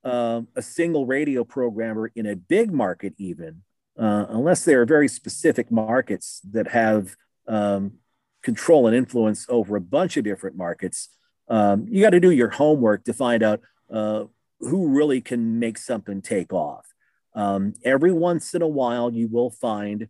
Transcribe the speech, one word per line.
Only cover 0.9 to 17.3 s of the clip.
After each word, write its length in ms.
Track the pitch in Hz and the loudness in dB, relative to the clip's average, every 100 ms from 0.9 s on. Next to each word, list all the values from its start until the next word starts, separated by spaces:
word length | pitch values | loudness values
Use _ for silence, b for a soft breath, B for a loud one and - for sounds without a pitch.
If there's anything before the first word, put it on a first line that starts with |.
| 156 127 | 0 -2
radio 380 | 135 147 131 | -2 0 -2
programmer 680 | 113 - 123 107 113 110 113 - | -4 -2 -4 -4 -6 -4 -6 -6
in 100 | 107 | -6
a 100 | 101 | -6
big 380 | 87 180 226 | 0 0 2
market 400 | 156 101 90 101 - | 0 -2 -2 -8 -10
even, 460 | 95 82 80 80 _ _ _ - | -10 -10 -14 -18 _ _ _ -4
uh, 280 | 110 104 104 | 0 0 -2
unless 360 | 110 147 165 - | -2 0 2 4
there 160 | 135 | 4
are 40 | 117 | 6
very 220 | 156 143 | 4 4
specific 640 | - - - 165 - - | -2 -12 -2 0 0 0
markets 720 | 113 110 123 127 101 - - 95 | -2 0 -2 -2 -8 -8 -18 -8
that 160 | 107 104 | -6 -2
have, 460 | 117 113 107 92 - _ _ - | 0 2 2 -2 -14 _ _ -6
um, 460 | 110 104 101 101 - _ _ _ _ | -2 0 -2 -4 -10 _ _ _ _
control 440 | - 110 - 160 117 | -6 -4 4 6 6
and 80 | 120 | 2
influence 500 | 123 120 110 101 - | 0 0 0 -2 -2
over 260 | 120 98 104 | -2 0 -4
a 60 | |
bunch 360 | 90 139 185 - | -2 -2 0 -2
of 60 | |
different 340 | 104 98 95 90 | -4 -6 -8 -8
markets. 520 | 87 85 92 - - _ _ _ _ | -8 -6 -8 -8 -14 _ _ _ _
Um, 380 | 113 104 101 113 | 2 4 2 0
you 120 | 202 | 4
gotta 180 | 214 180 | 6 8
do 120 | 180 | 6
your 180 | 156 117 | 6 2
homework 540 | - 151 151 117 104 - | 2 2 4 4 2 -2
to 80 | |
find 280 | 113 120 117 | -4 0 2
out, 180 | 110 107 b b _ | 2 0 b b _
uh, 360 | 113 107 107 110 _ _ _ | -6 -4 -4 -6 _ _ _
who 300 | 117 180 170 | -4 -2 2
really 320 | 139 151 131 | 2 2 0
can 380 | - 123 113 113 | -2 -4 -2 -2
make 180 | 117 110 | -4 -6
something 440 | - 113 95 98 | -6 -8 -6 -10
take 300 | - 104 85 | -4 -4 -2
off. 420 | 92 73 - _ _ _ _ _ | -4 -4 -8 _ _ _ _ _